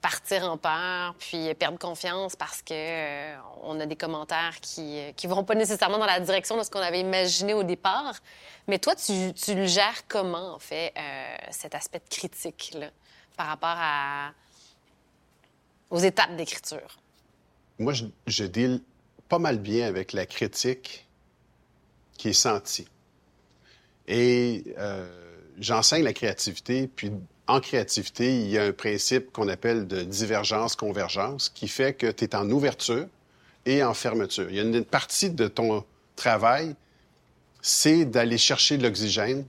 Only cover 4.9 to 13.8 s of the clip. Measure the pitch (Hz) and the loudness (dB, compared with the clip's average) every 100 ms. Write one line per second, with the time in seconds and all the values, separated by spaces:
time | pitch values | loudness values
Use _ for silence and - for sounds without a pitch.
4.9 | 147 143 147 180 185 196 220 214 202 185 | -10 -10 -10 -4 -2 2 2 2 2 2
5.9 | 202 202 185 180 190 185 220 208 202 180 | 2 2 2 2 0 0 -4 -4 -2 -2
6.9 | 175 185 190 180 180 196 214 185 180 190 | 0 0 2 2 0 0 0 0 0 0
7.9 | 208 294 220 - - - - - 196 - | 0 -4 -10 -16 -20 -20 -16 -2 0 2
8.9 | 359 - 196 185 170 - 190 190 180 202 | 0 0 0 0 -4 -4 0 2 4 4
9.9 | 226 - 220 185 170 185 151 - 156 165 | 2 -6 -2 -2 -4 -8 -12 -10 -6 -6
10.9 | - 147 139 127 - - - 151 147 - | -6 -10 -8 -10 -12 -12 -12 -10 -10 -10
11.9 | 175 _ - 180 - 170 - - 160 147 | -12 _ -8 -8 -8 -12 -10 -12 -10 -12
12.9 | _ _ - _ - 160 156 165 170 | _ _ -20 _ -8 -6 -2 -2 0